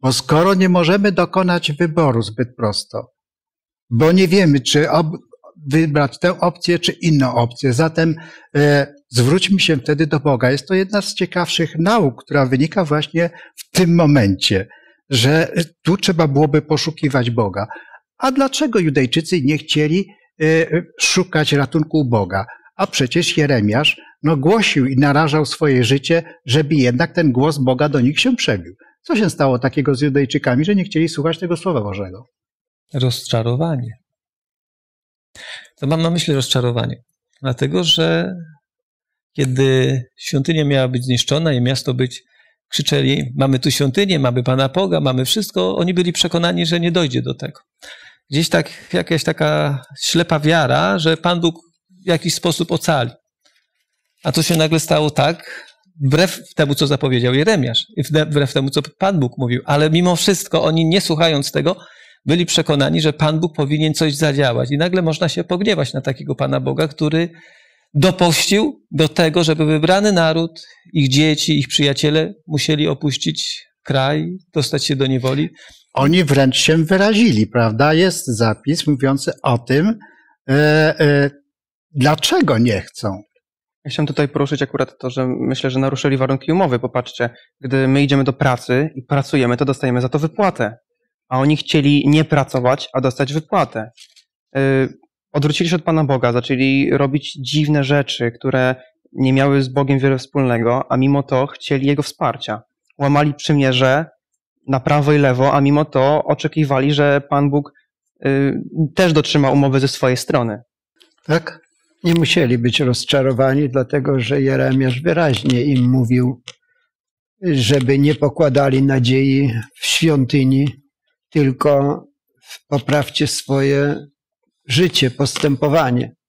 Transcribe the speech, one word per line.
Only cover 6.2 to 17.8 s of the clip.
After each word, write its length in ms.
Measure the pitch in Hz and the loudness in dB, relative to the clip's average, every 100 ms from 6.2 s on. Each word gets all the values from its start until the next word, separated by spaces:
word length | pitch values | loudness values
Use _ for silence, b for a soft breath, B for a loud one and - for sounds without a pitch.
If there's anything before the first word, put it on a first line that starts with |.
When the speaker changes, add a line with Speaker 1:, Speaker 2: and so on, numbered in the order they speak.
Speaker 1:
tę 200 | - - | -2 0
opcję, 400 | 175 165 - 175 | -2 -2 -2 -2
czy 120 | - | -2
inną 440 | - 170 151 131 123 | -2 0 2 2 0
opcję, 380 | 120 - 135 | -2 -2 -2
zatem, 420 | 120 160 160 165 160 B B B 147 | 0 0 2 0 -2 B B B 0
e, 380 | 147 143 139 - _ | 4 2 0 -8 _
zwróćmy 500 | 120 123 175 - 196 | 0 2 2 2 0
się 180 | - 151 | 2 -2
wtedy 300 | - 151 160 | 0 -2 0
do 120 | 147 | 0
Boga. 320 | 151 131 127 | 0 0 0
Jest 160 | 143 - | -2 -2
to 60 | |
jedna 280 | 185 190 208 | -2 0 -2
z 120 | 196 | -4
ciekawszych 600 | - 180 180 175 - 165 160 | -4 -4 -4 -4 -2 -4 -2
nauk, 440 | 170 226 156 120 | 0 2 0 -2
która 220 | - 147 131 | -4 -2 0
wynika 400 | 131 151 214 165 | 0 0 0 -2
właśnie 440 | 151 147 160 170 B B B | -2 -2 -2 -4 B B B
w 200 | - - | -20 -2
tym 180 | 185 170 | 2 4
momencie, 720 | 156 143 101 92 - 98 95 b b b _ | 4 4 2 0 0 -2 -4 b b b _
że 440 | 131 120 156 165 - 165 _ | -2 2 2 0 -2 -6 _
tu 140 | - 196 | -4 -2
trzeba 300 | - 170 160 | 0 0 0
byłoby 340 | 139 151 151 | 2 2 2
poszukiwać 680 | 147 151 - 156 151 135 120 | 0 -4 -4 -4 -2 0 -2
Boga. 360 | 117 107 95 104 B | -2 -4 -4 -10 B